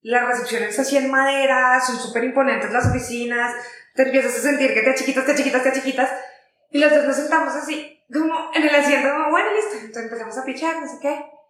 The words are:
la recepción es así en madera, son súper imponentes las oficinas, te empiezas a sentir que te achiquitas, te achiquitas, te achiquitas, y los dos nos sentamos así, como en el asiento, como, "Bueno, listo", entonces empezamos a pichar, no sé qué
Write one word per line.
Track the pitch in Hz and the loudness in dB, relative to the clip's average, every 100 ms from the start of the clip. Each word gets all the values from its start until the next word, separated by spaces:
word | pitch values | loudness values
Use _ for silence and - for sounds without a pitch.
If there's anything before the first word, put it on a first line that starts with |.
la | 220 247 | 0 0
recepción | 240 240 - 226 | 0 -2 -2 -4
es | 208 - | -4 -2
así | 262 277 | 0 0
en | 262 | 2
madera, | 269 269 277 269 254 254 254 | 2 2 2 2 4 4 4
son | 254 233 | 2 -2
súper | - 233 254 | -4 -2 0
imponentes | 262 262 226 214 | 2 2 0 0
las | 240 247 | 0 2
oficinas, | 247 - 240 240 240 240 - - - - - | 0 -4 -6 -4 -2 -2 -4 -12 -18 -6 0
te | |
empiezas | 262 262 240 - | 4 4 2 0
a | |
sentir | 277 285 254 | 0 2 2
que | 214 | 2
te | 240 | 2
achiquitas, | 262 - 262 262 | 2 0 0 2
te | |
achiquitas, | 294 269 254 | 2 2 2
te | 262 | 0
achiquitas, | 269 269 254 262 - - - _ _ _ | 0 -2 -2 -2 -2 -12 -18 _ _ _
y | 285 | 2
los | 302 | 4
dos | 302 262 | 4 4
nos | 262 | -2
sentamos | 302 320 - 285 | 0 0 0 -6
así, | 294 302 - - _ | -6 -10 -10 -20 _
como | 302 320 330 - | -2 -2 -2 -2
en | 311 | 0
el | 302 285 | 2 4
asiento, | 285 269 269 | 4 2 0
como, | 294 294 | 0 0
"Bueno, | 339 427 | 0 2
listo", | 415 427 - | -2 -4 -8
entonces | 220 233 | -10 -12
empezamos | 226 233 220 233 | -10 -10 -10 -10
a | 269 | -8
pichar, | 254 320 320 | -6 -4 -4
no | 285 | -8
sé | - | -6
qué | 285 294 - - | -6 -6 -10 -20